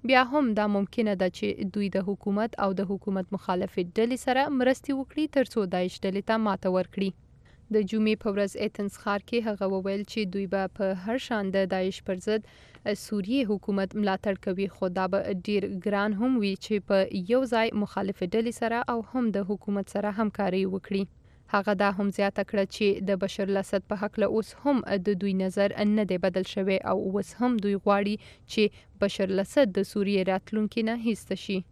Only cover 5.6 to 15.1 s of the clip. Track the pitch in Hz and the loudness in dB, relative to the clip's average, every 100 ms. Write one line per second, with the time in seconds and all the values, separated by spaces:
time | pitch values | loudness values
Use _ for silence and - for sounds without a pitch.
5.6 | 190 180 180 - 190 190 196 220 214 190 | 0 0 -2 -2 -2 -2 0 0 2 0
6.6 | 190 185 180 - 196 - - - - - | 2 0 0 -2 -4 -4 -20 -20 -20 -20
7.6 | - 214 196 220 214 214 220 202 202 - | -2 0 2 2 2 2 0 0 -2 -2
8.6 | 214 - 202 - - 202 - 240 226 202 | -6 -4 -6 -6 -4 -4 -2 -2 -2 -2
9.6 | 190 190 190 196 202 - 208 202 196 196 | -2 0 -2 -4 -4 -4 -2 -2 -2 -2
10.6 | 190 - 196 190 185 254 - 226 196 190 | -2 -2 -2 -2 -2 -4 -2 -2 0 0
11.6 | 190 190 185 190 - 185 196 220 - - | 0 0 -2 -4 -6 -6 -2 -2 -4 -20
12.6 | - - - 208 - 214 190 269 220 202 | -20 -10 -4 -4 -2 -4 0 0 0 -2
13.6 | - 196 190 208 202 190 214 190 - 180 | 0 -2 -2 0 -2 0 -2 -2 -2 -2
14.6 | 190 - 190 185 185 | -4 -2 -2 0 0